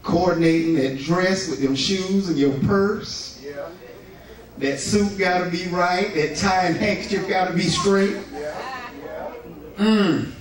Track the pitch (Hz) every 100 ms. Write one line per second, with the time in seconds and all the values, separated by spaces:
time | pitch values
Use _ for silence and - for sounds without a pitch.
0 | - 165 180 165 165 165 165 156 135 135
1 | 156 175 190 190 - 135 135 135 - 190
2 | 185 196 180 147 139 127 202 196 202 226
3 | - - - - 143 143 - - - -
4 | - - - - - - 139 139 - 208
5 | 202 190 185 180 175 175 185 175 175 180
6 | 214 156 151 - 196 185 180 160 202 185
7 | - 196 - 185 180 170 175 - 202 196
8 | 196 - - - - - - - - -
9 | - - - - - - - - 214 214
10 | 190 147 110 -